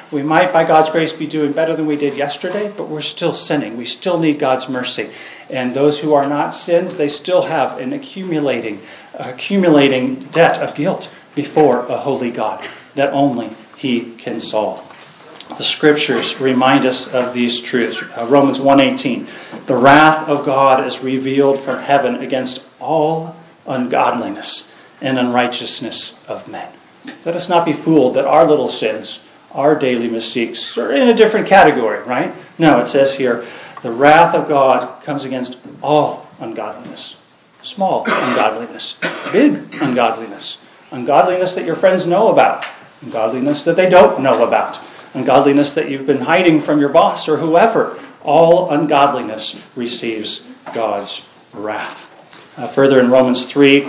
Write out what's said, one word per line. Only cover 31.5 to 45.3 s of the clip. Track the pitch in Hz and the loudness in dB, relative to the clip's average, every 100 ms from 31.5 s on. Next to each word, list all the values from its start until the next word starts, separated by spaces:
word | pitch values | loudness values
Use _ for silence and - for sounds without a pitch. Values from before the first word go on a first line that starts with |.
| 196 160 135 110 104 117 | 6 6 4 0 -4 -6
right? | 127 160 - - - | -4 -4 -8 -14 0
No, | 160 127 | 4 4
it | - | 2
says | 143 135 | 2 2
here, | - 127 117 - - - - | 2 -2 -2 -6 -16 -20 -12
"The | 127 | -8
wrath | 117 143 156 165 | 2 6 6 6
of | 175 143 | 2 0
God | 143 131 127 - - | 2 4 2 -2 -10
comes | - 139 131 | -8 -8 -6
against | 127 123 - - - | -8 -8 -12 -20 -8
all | 131 151 139 - - - | 0 2 2 -4 -16 -16
ungodliness." | 117 110 107 - - 80 - - _ _ _ _ | -12 -10 -10 -12 -16 -16 -18 -20 _ _ _ _
Small | - - 190 123 - | -14 -4 -2 0 0
ungodliness, | 117 127 120 107 113 120 - - - - - - | -2 0 0 0 -2 -10 -12 -12 -8 -8 -8 -2
big | 180 285 - - - | 2 2 2 -8 -6
ungodliness, | 143 123 117 - - - - - _ _ - | -2 2 0 0 -10 -12 -14 -14 _ _ -16
ungodliness | 127 120 147 180 180 185 | -8 0 2 4 2 -2
that | - 170 | -4 -4
your | 151 | 0
friends | 190 170 170 | 2 2 2
know | 180 220 | 2 4
about, | 143 113 - - - - _ | 4 2 2 -8 -16 -20 _
ungodliness | - 117 113 131 135 147 | -10 -4 -2 -2 -2 -2
that | 170 165 | 0 2
they | 185 | 6
don't | 180 196 - | 8 6 4
know | 135 113 | 0 2
about, | 113 110 - - - - - | 2 0 -2 -8 -18 -20 -14
ungodliness | 131 127 | -6 2